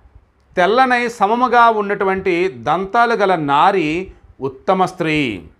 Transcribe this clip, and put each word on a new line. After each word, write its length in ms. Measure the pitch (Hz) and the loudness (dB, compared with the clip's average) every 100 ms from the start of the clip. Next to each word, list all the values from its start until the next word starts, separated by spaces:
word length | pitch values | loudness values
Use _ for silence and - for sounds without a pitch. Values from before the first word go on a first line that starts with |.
| _ - _ _ _ - | _ -20 _ _ _ 0
తెల్లనై 500 | 175 240 262 240 240 | 2 2 2 0 -2
సమముగా 640 | 233 202 240 247 240 233 | -2 -2 0 2 4 4
ఉన్నటువంటి 760 | 214 202 202 196 190 190 175 185 | 2 -2 -4 -2 -2 -2 -2 -2
దంతాలు 680 | 120 117 170 190 240 233 | -4 -4 -4 0 0 2
గల 220 | 226 196 180 | 2 0 0
నారి 760 | 143 143 180 196 151 170 190 - - - | 2 2 4 2 0 -4 -8 -16 -20 -12
ఉత్తమ 440 | 135 - - 185 175 | -10 -6 -2 0 0
స్త్రీ. 580 | 180 160 151 131 92 76 | -2 -2 -2 -2 -6 -12